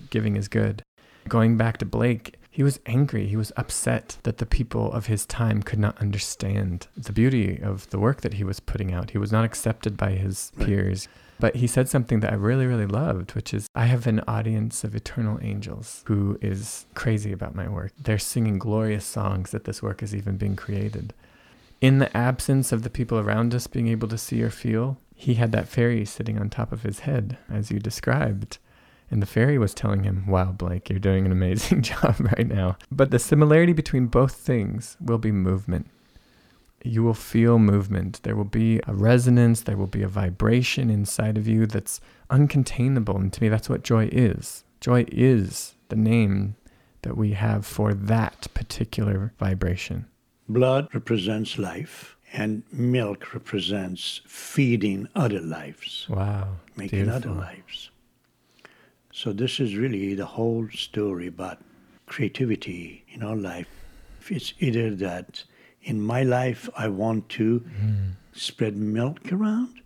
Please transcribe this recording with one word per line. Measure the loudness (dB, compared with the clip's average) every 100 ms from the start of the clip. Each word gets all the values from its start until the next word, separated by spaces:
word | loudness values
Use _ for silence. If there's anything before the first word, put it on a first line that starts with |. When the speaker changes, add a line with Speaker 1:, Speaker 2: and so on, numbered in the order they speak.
| -6
Speaker 1:
giving | -2 0 -2
is | 0
good. | 0 0 -2 -10 _ _ _ -2
Going | 4 4 4
back | 2 0
to | -2
Blake, | 0 2 0 -6 -20 -8
he | 0
was | 2 0 0
angry. | 0 2 0 -2
He | -2
was | -2 -4
upset | -4 -2 -2 -2 -4 -8
that | -4 -4
the | -2
people | -2 -2 -2 -2
of | -2 -2
his | -2 -2
time | -2 0 0
could | -2 0
not | 0 0
understand | -2 -2 -6 -6 -2 -2 -2 -4 -10 -14
the | -4
beauty | 2 4 4 0 0
of | -4 -4 -4
the | 0
work | 2 0
that | -2 -4
he |
was | -4 -4
putting | -4 -4 -2
out. | -2 -2
He | -2
was | 0
not | 2 2
accepted | 0 -4 -2 -4 -2
by | 0
his | 0 -2 -4 -8 -2
Speaker 2:
Right. | 0
Speaker 1:
peers. | 2 0 -2 -8 -18 -18 -2
But | 0 2
he | 2
said | 2 2
something | 2 2 2
that | 2
I | 0
really, | 2 2 2
really | 2 0
loved, | 0 0 -2 -4
which | -8 -6
is, | -6 -4
"I | 0 2
have | 2 2
an | 0 0
audience | -2 0 0 -2 -4
of | -6
eternal | -6 -6 -4 -2 -2
angels | -4 -6 -8 -10 -12 -8 0
who | 2 2 0
is | -2 -4 -6 -12 -12 -4
crazy | 0 0 -2
about | -6 -6 -6
my | -6
work. | -6 -8 -6
They're | -2 -2
singing | 0 0 2 0
glorious | 0 0 0 -2 -4
songs | -4 -2 -2 -4
that | -6
this | -6 -6
work | -6 -6
is | -6
even | -6 -4 -2
being | -2 -4
created." | -4 -4 -4 -6 -10 -14 -20 _ _ _ _ 2
In | 4 6
the | 4 2
absence | 0 0 0 0 2
of | -2
the | -2
people | -4 -2 0
around | 2 2 2 0
us | -4
being | -2 0
able | 0 -2
to | -4
see | -4 -2
or | -2
feel, | -2 -2 0 0 -4 _ -6
he | 0 2
had | 2
that | 0 -2
fairy | 0 2 2
sitting | -2 -6 -4 -2
on | -2
top | -4 -6
of | -4
his | -6 -6
head, | -2 -2 -2 -6 -6
as | -4 -2
you | -4
described. | -4 -4 0 2 0 -2 -6 -14 _ _ _ _ -4
And | -2
the | 0
fairy | 2 4 4
was | 2
telling | 0 -2 0
him, | 0 -2 2
"Wow, | 2 2
Blake, | -2 -4 -4 -4
you're | 0
doing | 4 4 4
an |
amazing | 4 2 2 2 2
<laughs> | 0
job | 0 0 2
right | 2 2 0
now." | 0 0 -2 -4
But | 0 4
the | 2
similarity | 4 6 8 8 6
between | 4 0 0 2
both | 4 2
things | 0 -2 0 0 -4 -8 -8
will | -2 0
be | 0
movement. | 2 2 0 -2 -4 -6 _ _ -20 _ _ _ _ _ _
You | -2 2
will | 2
feel | 0 0 4 6 8
movement. | 8 6 2 -2 -2 -6
There | -4 -2
will | -2
be | 0 2 2 0
a |
resonance. | 2 6 6 6 6 6 4
There | 0 -2
will | -2
be | -2
a | -2
vibration | 0 -2 2 4 4 2 0 2
inside | 2 0 0 0 0
of | 2
you | 4 4
that's | 0 -4 -10 -14 -16 0
uncontainable. | 4 4 4 0 0 0 0 0 0
And | 0
to | 2
me, | 2
that's | 2 0
what | -2
joy | 2 2 4
is. | 4 4 2 -6 -14 _ _
Joy | 2 4 4
is | 4 6 6 2 -4 -12 _ -4
the | 2
name | 4 4 4 2 -2 -6 -16 _ _ _
that | -6 0
we | 0
have | 2 0 0 -2
for | -2 0
that | 0 2 2 0 -4 -8
particular | -6 -6 -6 -6 -2 0 0 -2 -2
vibration. | -2 0 0 -2 -4 -8 -10 _ _ _ -2
Speaker 2:
Blood | 2 4 2 0
represents | -6 -2 -2 0 -2 -4 -6
life, | -6 -8 -12 -14 -20 -20 _
and | -6 -4 -4 -8
milk | -2 0 2 0 -4 -10
represents | -12 -6 -4 -2 -4 -4 -8 -10 -10 -14
feeding | -18 -6 2 4 4 0 -2 -4 0
other | 0 0
lives. | -6 -10 -12 -14 -12 -12 -6
Speaker 1:
Wow, | -2 -2 -2 -6 -8 -12 -12
Speaker 2:
Making | -6 -2 0
other | -2 -4
Speaker 1:
beautiful. | -6
Speaker 2:
lives. | -8 -14 -16 -16 -16 _ _ _ _ _ _ _ -20 _ _ _ _
So | -10 -6
this | -2 -2 0
is | -2 -2
really | -2 -2 -4
the | -4 -6 -2
whole | -2 -2 -4
story | -8 -8 -4 -2 -4 -8
about | -10 -12 -12 -20 _ _ _ -12
creativity | -4 -4 -2 -2 -2 -6 -12 -12 -18 _
in | -12
our | -6 -6
life. | -6 -8 -14 -16 -20 -20 -20 -16 -8
It's | -8 -8 -4
either | 0 0 0 -2
that | -4 -6 -12 -18 -20 _ _ _
in | -6 -4
my | 0 0
life | 2 2 0 -4 -10 -6
I | -4
want | -2 0 -2 -4
to | 0 2 2 -2 -2
Speaker 1:
Mm. | 0 0 -2 -6 -14
Speaker 2:
spread | -12 -8 -2 -2 -2
milk | -2 0 -2 -4 -4
around, | -2 0 0 -4 -8